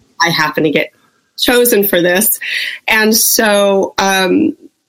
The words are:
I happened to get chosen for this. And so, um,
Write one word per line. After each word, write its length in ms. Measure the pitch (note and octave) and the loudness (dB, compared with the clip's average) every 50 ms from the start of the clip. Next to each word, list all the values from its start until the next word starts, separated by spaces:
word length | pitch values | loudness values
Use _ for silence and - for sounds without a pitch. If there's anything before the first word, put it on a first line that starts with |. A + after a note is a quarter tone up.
| _ _ _ - - | _ _ _ -6 -4
I 80 | E3+ | -2
happened 360 | E3 D#3+ D#3 D3+ - - D#3+ | -2 -2 -2 -2 -2 -2 -2
to 40 | D#3 | 0
get 220 | C#3 D#3 - - _ _ _ _ _ _ _ _ _ | 0 -2 -4 -4 _ _ _ _ _ _ _ _ _
chosen 480 | - - - B3 B3 A#3+ A#3+ A#3 G3+ G3 - | -4 -2 0 2 2 2 2 2 2 0 0
for 120 | - F3 | 0 0
this. 380 | E3+ F3 F3 F#3+ A3 - - - - - - - - - - - - | 2 2 0 0 0 -2 -4 -6 -8 -8 -8 -6 -6 -8 -10 -8 -4
And 300 | - A3 A3 G#3+ A3 A3 | -2 0 2 2 2 2
so, 760 | G#3 - - - - A3+ G#3 G#3 G3+ G3+ G3 G3 G3 F#3 - - - | 2 0 0 0 0 2 2 2 2 2 2 2 0 -2 -2 -2 -2
um, 580 | G3 G3 F#3+ F#3+ F#3+ F3+ F3+ - D#4+ D#4 - - - - _ _ _ | -2 0 0 0 0 0 0 0 0 -2 -4 -6 -14 -20 _ _ _